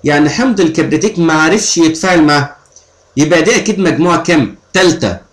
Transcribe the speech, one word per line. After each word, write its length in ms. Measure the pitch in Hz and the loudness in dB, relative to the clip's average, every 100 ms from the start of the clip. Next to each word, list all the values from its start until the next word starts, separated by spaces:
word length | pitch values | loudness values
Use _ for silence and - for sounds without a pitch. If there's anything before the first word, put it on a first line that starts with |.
يعني 260 | 147 147 151 | 0 0 0
حمض 320 | - 262 202 | 0 -2 0
الكبريتيك 580 | 165 165 139 151 208 175 | 0 0 -2 -2 -2 -2
ما 140 | 165 | 0
عرفش 440 | 156 160 208 - 170 | 2 0 0 -2 0
يتفاعل 440 | 160 160 190 180 | 0 0 0 2
معاه، 340 | 151 147 135 - _ _ _ _ _ - | 2 2 -2 -10 _ _ _ _ _ -2
يبقى 240 | 156 170 | 0 2
دي 140 | 165 240 | 2 0
أكيد 240 | - 190 | -2 -2
مجموعة 440 | 175 135 175 165 | -2 0 0 0
كام؟ 320 | - 165 110 - _ | 0 0 0 -6 _
تالتة. 440 | 185 180 - 107 87 _ | 0 0 0 -4 -6 _